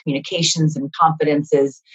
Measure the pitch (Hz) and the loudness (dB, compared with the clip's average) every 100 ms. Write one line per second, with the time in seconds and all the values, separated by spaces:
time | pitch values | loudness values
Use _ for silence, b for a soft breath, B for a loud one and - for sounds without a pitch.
0 | - 139 - 180 160 170 156 156 139 - | -6 -6 -4 -2 -2 0 0 -2 -6 0
1 | 165 156 151 147 151 143 139 - b | 2 2 0 0 2 2 2 -4 b